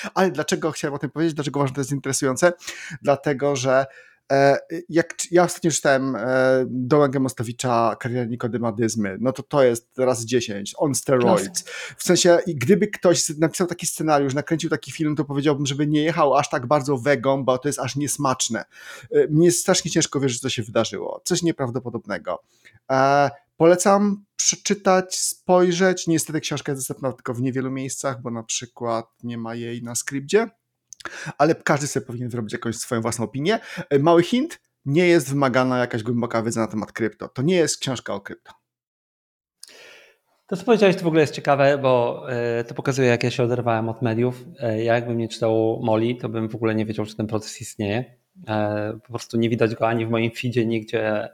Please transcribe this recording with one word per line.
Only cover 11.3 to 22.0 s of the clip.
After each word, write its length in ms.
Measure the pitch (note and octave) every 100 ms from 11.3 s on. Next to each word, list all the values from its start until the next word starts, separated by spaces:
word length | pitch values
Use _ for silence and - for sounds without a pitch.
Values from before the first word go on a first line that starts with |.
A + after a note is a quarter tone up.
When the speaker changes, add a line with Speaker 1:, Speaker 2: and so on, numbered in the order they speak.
| G#2 F#2+ -
Speaker 2:
Klasyk. 340 | - - - -
Speaker 1:
W 60 |
sensie, 360 | - F3 F3+ E3+ F3
i 80 | D3+
gdyby 320 | A#2+ G3 G#3
ktoś 360 | - F#3 E3
z-, 160 | - D3+
napisał 280 | D#3+ - F3+
taki 180 | E3+ E3+
scenariusz, 480 | - D#3 D3 C#3
nakręcił 360 | C3+ - D#3+ D#3+
taki 220 | D#3+ -
film, 240 | - D3+ D3+
to 100 | C#3+
powiedziałbym, 400 | C#3 D3 C#3 C#3
żeby 220 | C#3+ D3
nie 160 | D3+
jechał 320 | D3+ D#3+ D3 C3+
aż 140 | D3
tak 180 | D3+ A#2+
bardzo 300 | D3+ C3+ C3+
wegą, 480 | B2+ C#3 C3+ C3+ C3
bo 120 | B2+
to 120 | D3
jest 100 | C3+
aż 160 | B2+ C#3
niesmaczne. 680 | C#3 - C#3 B2+ - A2+ - - - - -
E, 160 | D3 D3+
mnie 180 | D3+ F3
jest 140 | E3+
strasznie 320 | - F#3+ D#3+
ciężko 280 | E3 - C#3
wierzyć, 180 | C3+ A#2+
że 40 |
to 80 | C3
się 140 | -
wydarzyło. 580 | A2 A2+ A2 F#2+ F2 -
Coś 200 | - F3
nieprawdopodobnego. 1000 | E3+ D#3 B2+ B2 A#2+ A#2